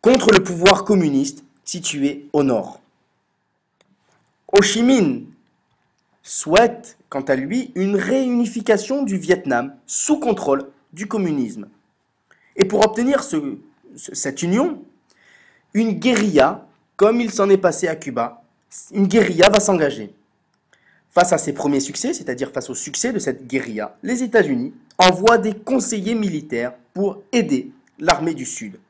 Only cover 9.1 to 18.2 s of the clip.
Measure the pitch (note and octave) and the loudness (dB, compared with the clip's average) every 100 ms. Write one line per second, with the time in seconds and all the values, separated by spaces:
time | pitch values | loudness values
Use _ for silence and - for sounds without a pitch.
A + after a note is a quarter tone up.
9.1 | F#3+ - F3+ C#3+ A#2+ C3+ - - - - | -4 0 -2 0 -2 -4 -12 -10 -6 -2
10.1 | D4+ B3 G#3 - C#3 C#3 _ _ D#3+ G3+ | -2 0 -2 0 -2 -4 _ _ -16 -6
11.1 | A3 F3+ D3 A#2 G2+ G#2 _ _ _ _ | -4 -2 -2 -6 -8 -18 _ _ _ _
12.1 | _ _ _ _ - F#3+ G#3 G#3+ A3 B3 | _ _ _ _ -2 0 2 0 0 -2
13.1 | C#4 - D#3 C#3+ G#2 _ _ _ - - | -2 -2 -6 -6 -12 _ _ _ -20 -12
14.1 | C#3+ C#3+ C3+ E3+ G3+ E4 D4+ - _ _ | -8 -8 -4 -2 0 0 -4 -16 _ _
15.1 | _ _ _ _ _ _ G3+ A3+ F3 G#3+ | _ _ _ _ _ _ -2 -2 0 0
16.1 | A3+ G#3 D3+ C3+ F#3+ - _ _ - G#3 | 0 2 4 4 2 -14 _ _ 0 2
17.1 | A#3 A#3 G3+ G3+ F#3+ F#3 D#3+ F3 D#3+ C#3 | 2 -2 -2 4 4 4 0 -4 -4 -8
18.1 | A#2+ | -6